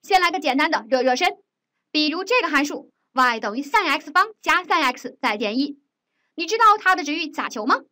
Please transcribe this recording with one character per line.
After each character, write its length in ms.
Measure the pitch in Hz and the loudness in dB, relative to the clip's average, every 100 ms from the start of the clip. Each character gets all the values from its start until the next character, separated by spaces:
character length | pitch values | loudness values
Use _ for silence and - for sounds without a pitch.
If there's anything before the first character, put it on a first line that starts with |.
先 180 | - 381 | 2 2
来 100 | 349 | 2
个 100 | 370 | 0
简 160 | 311 254 | -2 0
单 140 | 320 | 0
的 140 | - 214 | 0 0
热 140 | 262 | 0
热 120 | 254 254 | 2 2
身， 220 | 359 - _ _ _ _ _ | 0 -2 _ _ _ _ _
比 180 | 302 302 | -2 -2
如 160 | 320 | -2
这 180 | 381 494 | 0 0
个 60 | 330 | 2
函 160 | 277 | 0
数 260 | 285 - - _ _ | -2 -6 -14 _ _
y 260 | 262 254 226 | 0 2 2
等 160 | 220 220 | -4 -6
于 60 | |
sine 260 | 285 440 349 | 0 0 2
x 220 | 294 294 | -2 -2
方 180 | 339 427 - | -2 -2 -2
加 220 | - 330 | 0 0
sine 180 | 339 359 | 0 0
x 340 | 277 254 240 - | 0 -4 -12 -6
再 160 | 247 208 | -4 -2
减 220 | 214 233 | -4 -2
一， 200 | 294 285 _ _ _ _ _ | -4 -8 _ _ _ _ _
你 100 | - 339 | -10 -6
知 120 | 453 | 4
道 180 | 440 415 | 4 4
它 180 | 381 370 | 2 0
的 80 | |
值 100 | 285 | 0
域 140 | 311 320 | -4 -6
咋 200 | 302 220 | -6 -8
求 160 | 233 | -6
吗？ 180 | 220 466 - | 0 0 -2